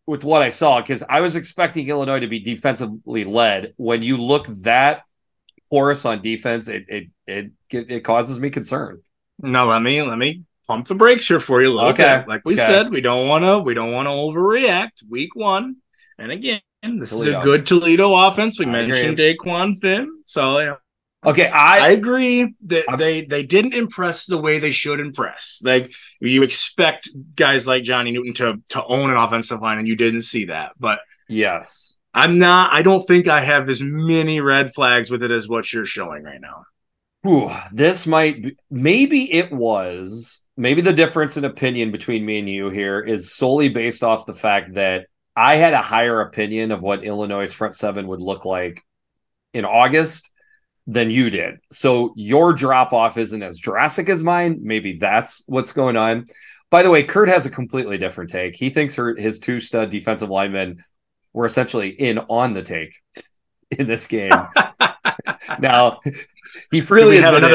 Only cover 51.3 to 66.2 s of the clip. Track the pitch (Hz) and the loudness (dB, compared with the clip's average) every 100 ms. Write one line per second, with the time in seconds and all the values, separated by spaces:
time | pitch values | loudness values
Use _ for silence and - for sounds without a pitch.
51.3 | 95 87 - _ - 135 123 120 - 104 | -2 -6 -10 _ -2 0 2 0 -6 0
52.3 | 139 170 156 131 131 127 120 113 117 110 | 4 4 4 2 2 2 2 0 0 -6
53.3 | 107 95 87 - 104 147 175 175 180 165 | -8 -12 -12 -6 0 0 0 -2 -2 0
54.3 | 175 175 165 107 110 101 87 98 107 117 | 0 0 -4 -4 -4 -4 -4 0 0 -2
55.3 | - - 127 127 - 131 117 110 113 117 | -8 -6 -4 -4 -2 0 0 0 -2 -6
56.3 | - - - _ 170 185 165 143 190 208 | -20 -20 -20 _ 4 6 6 4 2 4
57.3 | 180 131 - 120 131 113 98 92 90 85 | 4 2 -6 -8 -6 -6 -6 -6 -8 -10
58.3 | 92 90 85 127 143 147 139 120 113 107 | -8 -8 -6 -4 -2 -2 -2 -4 -4 -6
59.3 | 110 - 123 - 117 110 101 95 107 104 | -6 -6 -6 -4 -4 -4 -4 -4 -4 -4
60.3 | 95 101 98 92 87 _ _ _ _ _ | -4 -2 -4 -8 -10 _ _ _ _ _
61.3 | 113 117 127 123 120 98 95 131 113 - | -4 -2 -2 -2 -4 -6 -4 -2 -2 -2
62.3 | 113 123 98 87 85 80 _ _ - - | -2 -2 -4 -8 -10 -10 _ _ -20 -20
63.3 | _ _ _ _ - 131 113 - 113 98 | _ _ _ _ -6 -4 -4 -4 -4 2
64.3 | - - - - - - - - - - | 2 2 -2 -2 -2 -4 -2 -6 -6 -8
65.3 | - - - 135 123 123 - 143 135 | -12 -12 -4 2 4 4 2 -8 -10